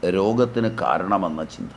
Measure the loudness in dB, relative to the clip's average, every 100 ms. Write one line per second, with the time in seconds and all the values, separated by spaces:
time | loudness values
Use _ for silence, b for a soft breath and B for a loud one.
0 | 2 2 2 4 2 2 -2 0 0 0
1 | 2 0 0 -4 -8 -8 -12